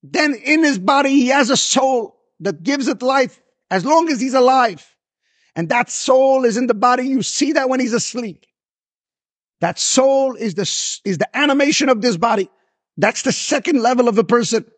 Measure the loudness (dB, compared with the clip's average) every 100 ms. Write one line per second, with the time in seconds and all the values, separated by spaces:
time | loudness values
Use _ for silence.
0 | -6 -2 -2 -2 -2 2 2 0 0 2
1 | 4 2 4 2 2 0 0 0 0 0
2 | -4 _ _ _ -8 -6 -4 -2 -2 -2
3 | 0 0 -2 _ _ _ _ -4 2 2
4 | 2 -2 -2 2 4 4 0 -2 -18 _
5 | _ _ _ _ _ -8 -4 -2 -2 -6
6 | 2 4 4 4 2 0 0 2 2 2
7 | 0 -2 -2 -2 0 0 0 0 0 -2
8 | -4 -8 -10 -14 _ _ _ _ _ _
9 | _ _ _ _ _ _ -6 -2 -2 2
10 | 4 4 0 -2 -6 -4 -6 -6 -8 -8
11 | -6 -4 -4 -4 -2 0 0 0 0 0
12 | 0 0 0 -2 -4 _ _ _ _ -2
13 | -2 0 -4 -4 -2 -2 0 0 2 2
14 | 0 0 2 0 0 -4 -6